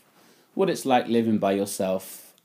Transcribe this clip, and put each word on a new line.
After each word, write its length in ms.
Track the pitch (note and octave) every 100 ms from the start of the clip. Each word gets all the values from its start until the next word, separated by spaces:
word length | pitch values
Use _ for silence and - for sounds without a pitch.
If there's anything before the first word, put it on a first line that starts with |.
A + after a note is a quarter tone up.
| _ _ - _ _
what 140 | - F#3
it's 160 | D3
like 240 | C3+ B2 -
living 300 | A#2 A2+ G#2+
by 140 | G2
yourself. 800 | G2 G#2 - F#2+ F#2+ - - - -